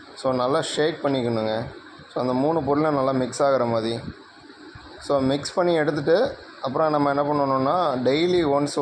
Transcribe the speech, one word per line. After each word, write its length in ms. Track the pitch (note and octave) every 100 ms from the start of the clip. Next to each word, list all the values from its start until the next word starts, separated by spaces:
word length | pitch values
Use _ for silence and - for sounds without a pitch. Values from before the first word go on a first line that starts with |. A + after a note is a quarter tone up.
| - -
so, 160 | C3 B2+
நல்லா 180 | B2+ D#3 D3
ஷேக் 280 | - D3+ D#3 D3
பண்ணிக்கணுங்க. 500 | C3+ A#2+ A2+ A2 G#2+ A#2 - - - -
So, 40 | D#3 B2+
அந்த 100 | B2+
மூணு 220 | D3 E3 C3+
பொருளும் 320 | C#3+ D#3 C#3+
நல்லா 180 | C3 C3
மிக்ஸ் 200 | B2 B2 C#3+
ஆகுற 180 | C3 A#2+
மாதிரி. 220 | A#2 A2 A#2 C3+ - - - - - - - - - -
So, 60 | C#3+ C3
மிக்ஸ் 260 | C#3+ C#3+ -
பண்ணி 160 | F3 E3
எடுத்துட்டு, 360 | D3+ D3+ D3 F3 C4 - - - C3+
அப்புறம் 260 | C#3+ D#3
நம்ம 160 | D3+ C#3+
என்ன 100 | C#3 C#3+
பண்ணணும்னா, 480 | D3 C#3 C3+ C3+ F3 D#3+ B2+ B2
டெய்லி 340 | C#3+ F3 F3+ D3+ C#3+
ஒன்ஸ் 180 | C#3+ D3+